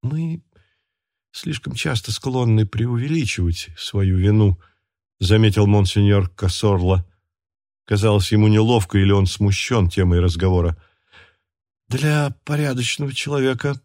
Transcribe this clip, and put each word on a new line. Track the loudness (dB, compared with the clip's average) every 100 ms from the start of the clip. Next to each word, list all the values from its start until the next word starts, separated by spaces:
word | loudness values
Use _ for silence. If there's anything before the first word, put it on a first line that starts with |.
"Мы | -6 -6 -6 -8 _ _ _ _ _ _ _ _ _
слишком | -14 -10 -10 -10
часто | -8 -4 -6 -6
склонны | -8 -6 -2 0 2 0
преувеличивать | -2 -4 -4 -4 -4 -4 -4 -4 -4 -10 -14
свою | -8 -2 0 2
вину", | 2 4 2 0 _ _ _ _ _ _
заметил | 2 4 4 4 2
монсеньор | 4 2 2 4 2 0
Кассорло. | -4 -4 0 0 2 2 0 -2 _ _ _ _ _ _ _ -4
Казалось, | 0 2 2 2
ему | 2 4
неловко | 4 4 2 2 2
или | 4
он | 4 2
смущен | 0 -2 -2 -2 0 0
темой | 0 0 2
разговора. | 0 0 0 0 0 -4 _ _ _ _ _ _ _ _ _ _ _
"Для | -4 0 0 -2 -6
порядочного | -6 -4 -2 -2 -4 -6 -8
человека | -8 -6 -2 -2 -2 -4 -6